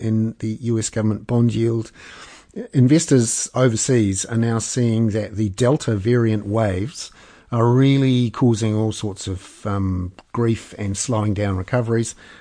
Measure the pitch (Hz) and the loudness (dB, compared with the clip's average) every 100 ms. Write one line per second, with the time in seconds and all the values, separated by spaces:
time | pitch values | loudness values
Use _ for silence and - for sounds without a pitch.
0 | 113 110 110 - 113 110 117 113 107 113 | -2 0 -2 -4 -8 -6 -2 -2 -2 -2
1 | 107 104 - 120 117 110 117 117 110 - | -2 -2 0 2 2 2 0 -2 -6 -14
2 | - - - - _ - - 139 127 160 | -20 -20 -20 -20 _ -14 -2 4 6 4
3 | - 135 113 - - 127 127 110 - 123 | 4 2 2 -2 -4 0 0 0 0 2
4 | 101 95 - 113 117 113 - 131 120 113 | 2 0 -4 -2 0 -2 -4 -2 0 2
5 | 113 107 104 101 107 95 123 151 - 104 | 0 -2 -4 -4 -4 0 0 0 0 -2
6 | 117 120 113 110 104 110 107 92 120 - | 2 2 2 0 -2 -2 0 -2 -6 -8
7 | - - - - - 117 120 127 135 139 | -16 -18 -20 -20 -6 0 4 6 4 4
8 | 131 123 120 - 127 107 110 107 110 104 | 4 2 0 2 2 4 0 0 0 -2
9 | 107 90 - 92 - - 104 101 95 90 | -6 -8 -8 -8 -10 -10 -6 -2 -2 -2
10 | 90 - - 120 117 110 - - 98 98 | -6 -12 -12 -2 0 -2 -6 -10 -6 -6
11 | - 110 104 98 101 92 92 123 117 113 | -4 -2 -2 -2 -2 -2 -2 -2 0 -2
12 | 113 - - - | -2 -8 -20 -20